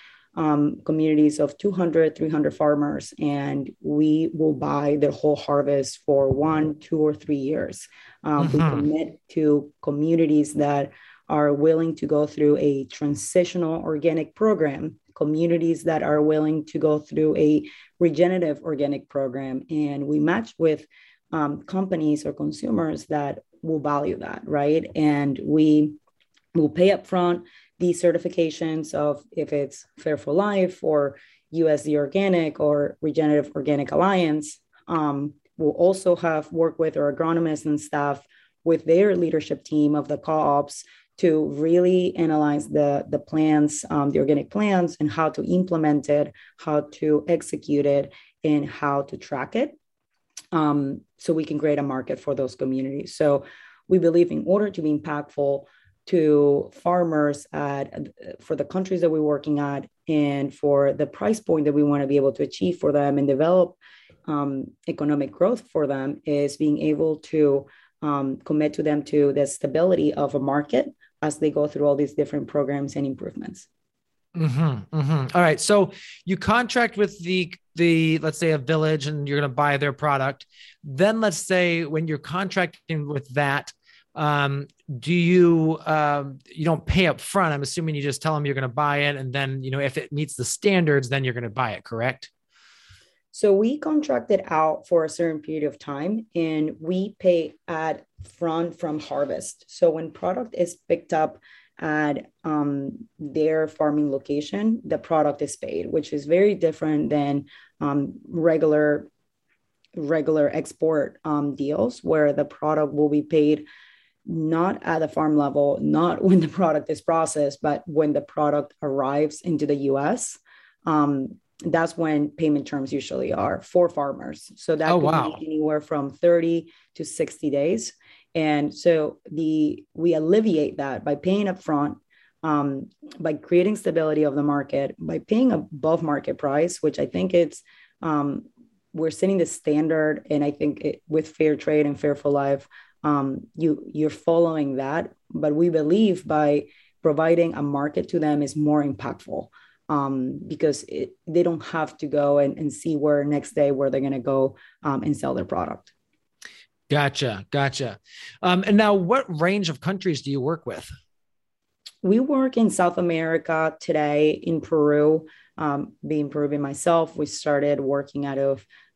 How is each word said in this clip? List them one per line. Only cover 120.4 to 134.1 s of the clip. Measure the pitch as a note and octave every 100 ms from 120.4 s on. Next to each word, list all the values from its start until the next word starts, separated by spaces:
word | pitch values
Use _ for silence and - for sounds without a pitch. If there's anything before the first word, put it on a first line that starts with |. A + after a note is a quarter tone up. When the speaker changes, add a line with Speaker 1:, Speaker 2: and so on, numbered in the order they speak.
| _ _ _ _ -
Speaker 1:
Um, | D3+ D3 C#3 C3+ - _ -
that's | E3+ E3 E3+ F3
when | D#3+ D3+ D3
payment | - D#3 D3 -
terms | C#3+ C3+
usually | C#3+ - - -
are | - A2 F#3
for | - F3+ F3
farmers. | - C#3+ - - - - -
So | - D#3
that | D#3
Speaker 2:
Oh, | F3
Speaker 1:
could |
Speaker 2:
wow. | D3 D#3+ B2+ D#3
Speaker 1:
be | D#3
anywhere | D#3 D3+ D3+
from | D3+ D3+ C#3
thirty | - F3 E3+ E3 E3 E3 _ _ -
to |
sixty | D#3 - D3+ - D3+
days. | C#3 D3 A3 - - _ _ _
And | - D#3 D3 D3
so | - F3 E3 D3+ - -
the, | D3+ D#3 D#3 D3+ - -
we | - E3
alleviate | D#3+ D#3 G3+ A3 D#3+ D3 -
that | C#3 A#2+
by | D3+ C#3+
paying | F3+ G3 G3+
upfront, | F#3 - D3 C#3+ - _ _ _ _
um, | D#3+ D3 C#3+ C3+ - _ D4+ -
by | D#3+
creating | D3 - F3 F3+ G#3
stability | F3+ E3 D#3